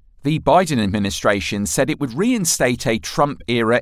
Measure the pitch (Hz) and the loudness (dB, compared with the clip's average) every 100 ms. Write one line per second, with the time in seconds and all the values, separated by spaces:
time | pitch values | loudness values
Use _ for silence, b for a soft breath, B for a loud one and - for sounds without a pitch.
0 | _ - 139 160 - 165 180 131 101 104 | _ -8 -4 -2 4 4 4 0 0 0
1 | 98 - 110 101 - 104 104 - 131 151 | -2 -2 0 0 -2 -4 -4 0 0 0
2 | 139 120 226 240 170 - 131 123 123 113 | -4 -2 0 0 0 0 0 0 -2 -2
3 | - - 147 - - 120 113 120 | -4 0 0 0 -4 0 2 0